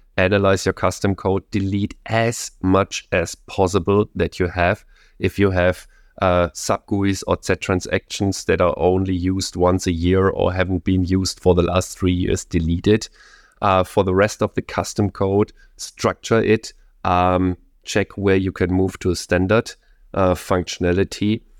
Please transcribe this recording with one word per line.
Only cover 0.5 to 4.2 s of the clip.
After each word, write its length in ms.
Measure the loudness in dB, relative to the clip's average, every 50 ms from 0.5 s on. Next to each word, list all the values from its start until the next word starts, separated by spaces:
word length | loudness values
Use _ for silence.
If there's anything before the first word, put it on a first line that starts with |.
| 2 2 0
your 80 | -4 -2
custom 420 | 0 -2 -2 -2 0 -2 -2 -2
code, 280 | -2 -2 -2 -2 -2 -4 _
delete 440 | -4 -4 -2 -2 -2 -2 -4 -4 -6 -12 _ -4
as 440 | -2 0 0 0 -2 -4 -10 -14 -12 _
much 460 | 0 2 2 2 2 0 -4 -10 -8 _
as 240 | -2 -2 -2 -2 -6
possible 760 | -14 _ -10 -2 0 0 2 2 0 0 2 2 2 0 0 _
that 240 | -4